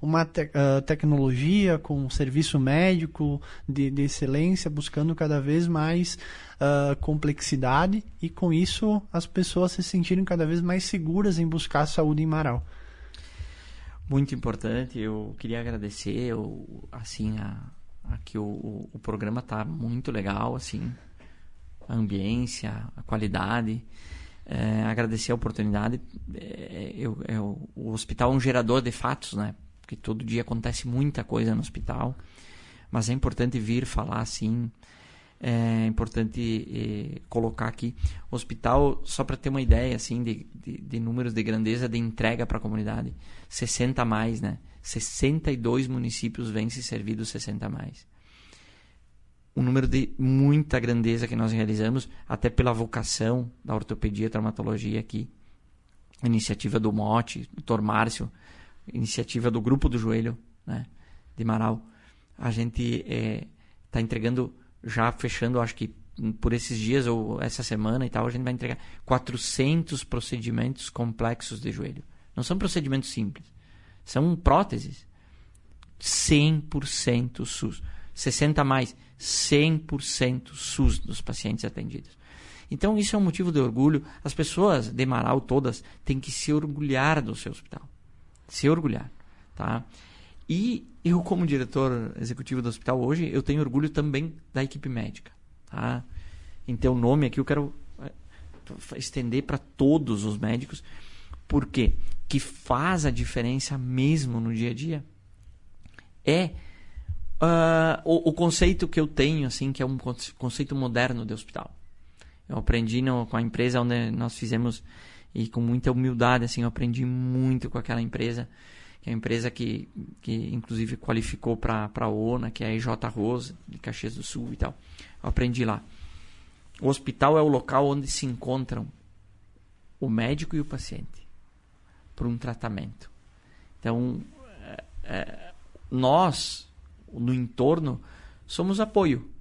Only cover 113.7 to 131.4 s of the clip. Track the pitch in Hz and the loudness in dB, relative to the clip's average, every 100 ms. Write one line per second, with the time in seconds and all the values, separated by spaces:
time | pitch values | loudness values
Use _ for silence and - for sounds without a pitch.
113.7 | 123 120 120 117 117 120 - 117 113 120 | 4 2 2 0 -2 -4 -4 -2 0 0
114.7 | 113 - - - - - - 113 120 117 | -2 -10 -20 -20 -20 -12 -6 -4 -2 0
115.7 | 123 123 127 131 120 120 127 117 - 117 | 2 2 2 2 4 4 4 2 0 -2
116.7 | - 120 120 127 127 127 127 131 131 120 | 0 -2 0 0 0 0 2 2 2 -2
117.7 | 123 113 117 113 117 117 120 120 - - | -6 -4 -2 -2 -2 -2 -2 -8 -12 -20
118.7 | - - - - 117 117 117 120 120 117 | -20 -20 -14 -6 -4 0 0 -2 -2 -4
119.7 | 110 - - 131 - - 113 113 117 113 | -4 -6 -14 -14 -12 -6 -4 -2 -6 -4
120.7 | 117 113 123 - 113 110 - - 113 - | -4 -2 -4 -2 -2 -2 -4 -2 -2 0
121.7 | 110 107 107 113 107 110 123 117 110 113 | -2 -2 -2 -2 0 0 -2 -4 -6 -4
122.7 | 110 120 113 120 113 104 123 120 - - | -2 -2 -4 -4 -2 0 0 -4 -14 -16
123.7 | - - 113 110 107 - - 120 - - | -12 -10 -8 -8 -8 -10 -8 -8 -4 -4
124.7 | - - - - - - - 123 120 113 | -4 -18 -20 -20 -10 -2 2 2 2 0
125.7 | 104 - - - - - - - - - | -2 -6 -16 -16 -14 -18 -18 -20 -20 -20
126.7 | - 131 135 - 127 139 156 151 135 - | -2 0 0 -2 2 6 6 6 4 2
127.7 | 131 143 143 135 - 135 123 - 127 127 | 2 4 2 -2 -4 -4 -4 -2 -2 -2
128.7 | 123 107 - - - - - - - - | -6 -8 -12 -20 -20 -20 -20 -20 -20 -20
129.7 | - - - 135 113 117 143 160 160 143 | -20 -20 -6 -2 0 0 -2 -2 -2 -4
130.7 | 131 - 110 - - - - | -6 -8 -8 -10 -12 -16 -20